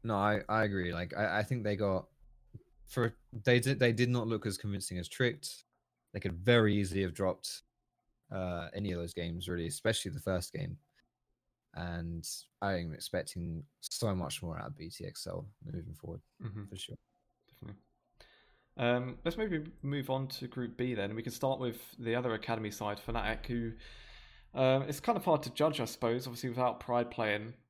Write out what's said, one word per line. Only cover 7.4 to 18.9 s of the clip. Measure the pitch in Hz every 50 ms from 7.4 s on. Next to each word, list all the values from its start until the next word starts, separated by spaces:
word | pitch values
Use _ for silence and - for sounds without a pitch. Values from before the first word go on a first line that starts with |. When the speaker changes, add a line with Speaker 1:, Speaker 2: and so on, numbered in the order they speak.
| - - - - _ _ _ _ _ _ _ _ _ _ _ _ _ _
Speaker 1:
uh, | - 95 92 90 87 85 85 78 -
any | 101 101 98
of | 90 85
those | 85 85 -
games, | 87 85 85 85 87 87 87
really, | 90 87 82
especially | 82 73 - - 110 113 - - 95
the | 73 -
first | - 98 95 90 87 - -
game. | - 92 90 92 - _ _ _ _ _ _ _ _ _ _ _ _ _ _ _ _ _ _ -
And | - 85 87 85 85 85 82 85 82 82 - - - - _ _ _
I'm | 101 98 98 87 85 82 76
expecting | - - - - 90 - - - 90 85 85 82 82 71 _ _ _
so | - - - - 123 110 95
much | 92 78 73 - -
more | - 82 80
out | 80 -
of | - 143
B | - 80 82
T | - - -
X | 95 - - -
L | - - 87 - 101 104 _ -
moving | - - 87 82 - 82
forward, | - - - 85 - _ _ _ _
Speaker 2:
Mm-hmm. | - 110 98 104 101 98
Speaker 1:
for | 101
sure. | 95 - - - - _ _ _ _ _ _ _ _ _ _
Speaker 2:
Definitely. | _ - - - 98 - _ _ _ _ _ _ _ _ - _ _ _ _ _ _ _ _ _ _
Um, | - 127 120